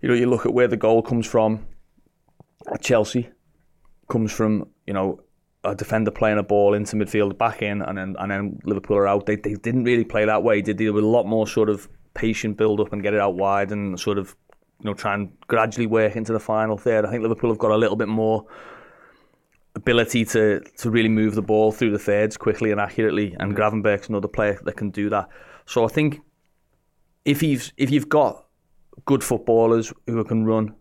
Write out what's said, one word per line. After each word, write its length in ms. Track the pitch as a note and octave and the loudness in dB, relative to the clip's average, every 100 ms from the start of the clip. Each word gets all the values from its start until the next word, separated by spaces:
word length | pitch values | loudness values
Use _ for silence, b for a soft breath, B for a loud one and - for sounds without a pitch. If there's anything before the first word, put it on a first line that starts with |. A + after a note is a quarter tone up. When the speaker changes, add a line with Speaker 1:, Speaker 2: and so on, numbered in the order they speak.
Speaker 1:
You 80 | C#3 | 2
know, 40 | |
you 160 | A#2+ B2 | 2 2
look 160 | A#2+ A#2+ | 2 2
at 80 | |
where 140 | A#2+ B2 | 2 2
the 100 | A2+ | 2
goal 240 | A2 A2+ | 4 2
comes 240 | A2+ A#2+ A2 | 2 -2 0
from 400 | A#2 A2 G#2+ - - _ _ _ _ _ _ - _ - | 2 2 0 -8 -16 _ _ _ _ _ _ -20 _ -10
at 100 | A2+ | -8
Chelsea, 480 | - A#2+ G#2+ B2+ A#2 _ _ _ _ _ _ _ _ | 0 2 2 -2 -6 _ _ _ _ _ _ _ _
comes 220 | A#2+ A2 | -2 -2
from, 360 | - A2 G#2+ - _ - | 0 0 0 -4 _ -8
you 80 | |
know, 280 | G2 F#2+ F2+ _ _ _ _ | -4 -4 -4 _ _ _ _
a 100 | G2 | -8
defender 380 | G2 - A2 G#2+ | -6 -4 0 0
playing 260 | - A2 G#2 | 0 0 0
a 60 | |
ball 300 | G2 G#2 G2+ | 2 4 4
into 240 | G#2 G#2 G#2+ | 2 -2 -4
midfield, 400 | G2+ G#2+ G2+ G2 | -2 0 0 0
back 240 | A2+ G#2+ | -2 -2
in, 200 | G#2 G2+ | -6 -4
and 160 | F#2 G2 | -6 -8
then, 180 | F#2+ G2 | -8 -8
and 100 | G2 | -6
then 300 | G2 G2+ - - | -4 -4 -6 -4
Liverpool 320 | G2+ - G2+ | -4 0 2
are 100 | G2 | 2
out. 180 | G2+ G2 | 2 0
They, 120 | G#2 | -4
they 160 | G2+ | -4
didn't 320 | G2+ A#2 B2+ A#2+ | -6 -2 -2 2
really 180 | A#2+ | 0
play 220 | A2+ A2 G#2+ | 0 0 2
that 180 | G#2+ | 2
way, 180 | A2 G#2 | 2 2
did 160 | G2 G2+ | 0 -2
they? 60 | |
There 100 | A2 | 0
were 60 | G#2 | 2
a 80 | G#2+ | 2
lot 180 | A#2+ G2 | 2 2
more 200 | A2+ G#2+ | 0 0
sort 220 | - G#2+ | 0 0
of 180 | G2+ - - _ | 0 -6 -20 _
patient 440 | - A2 G#2+ A2 G#2 | -6 -4 -2 -6 0
build-up 340 | A2 G#2 G#2 | 0 2 -2
and 100 | G2+ | -2
get 120 | G2+ | -2
it 80 | G#2 | 2
out 140 | G2+ F2+ | 0 0
wide 360 | G2 G2+ G2+ | 0 0 0
and 260 | G#2 G2+ F2+ | -4 -6 -6
sort 180 | - G2+ | -4 -4
of, 180 | F#2+ - _ _ _ _ | -4 -14 _ _ _ _
you 80 | G#2 | -8
know, 40 | |
try 200 | G2+ G#2+ | -6 -4
and 180 | G2+ G2 - _ | -4 -6 -10 _
gradually 400 | A#2 A2+ A2 A#2 | 0 0 0 0
work 300 | A2+ A2 A2+ | 2 2 0
into 160 | A2 | -4
the 60 | A2 | -4
final 380 | - A2 A2 G#2 | -2 -2 0 -2
third. 280 | - A2 G#2+ | 0 0 0
I 40 | |
think 140 | A#2+ | -2
Liverpool 260 | A2 A2+ A#2+ | -2 -2 -2
have 80 | A2 | 0
got 140 | A2+ | 2
a 60 | G#2+ | 2
little 180 | A2+ G#2+ | 2 0
bit 140 | G#2+ | -2
more 360 | A2 A2 A2 G#2+ B B B B B B B B B _ _ _ | 0 0 -2 -4 B B B B B B B B B _ _ _
ability 520 | - A2+ A#2 A#2 A#2+ A2 | -6 2 2 2 0 0
to, 340 | A#2 G#2+ G2+ | 2 4 2
to 300 | - - A#2+ | -4 -8 0
really 180 | A2+ A2 | 2 4
move 260 | A2 G#2+ | 4 2
the 80 | G#2 | 0
ball 300 | G2 G#2+ A2 | 0 4 4
through 200 | G#2+ A#2 | 2 0
the 60 | G#2 | 0
thirds 380 | - G#2 G#2+ - | 0 0 0 -2
quickly 360 | - G2+ A2 | -4 -2 0
and 100 | G#2 | 0
accurately, 540 | G2+ - A2 E2 G#2 E2+ | -2 0 0 0 -2 -4
and 160 | G2 G#2 | -4 0
Speaker 2:
Mm-hmm. 240 | G#2+ A2 | 0 2
Speaker 1:
Gravenberch's 280 | G#2 G2+ - | 0 0 -2
another 180 | G#2+ G2+ | -4 -4
player 320 | - G#2 G2 - | -2 -2 -2 -8
that 100 | - | -6
can 140 | G#2 | -8
do 200 | F#2+ G#2 | -4 -2
that. 200 | G#2 F#2 B B B B | -2 -4 B B B B
So 200 | - A2+ | 0 0
I 20 | |
think 320 | - D3+ C#3+ _ _ _ _ _ _ _ _ _ _ | 0 -2 -2 _ _ _ _ _ _ _ _ _ _
if 180 | - C#3+ | -4 0
you've, 300 | D#3+ C3+ - - | 0 -2 -4 -4
if 120 | C3 | 0
you've 200 | D3 D3 | 0 2
got 360 | D3+ B2+ - _ _ _ _ _ - - | 2 2 -2 _ _ _ _ _ -16 0
good 180 | C3+ | 0
footballers 720 | - A#2+ - A2+ A2+ A2+ A2+ - - | 0 -4 2 4 4 2 0 -10 -6
who 140 | A#2 G#2+ | -4 -2
can 200 | A2+ A2 | 0 2
run 300 | A2 G#2+ A2 | 0 -2 -8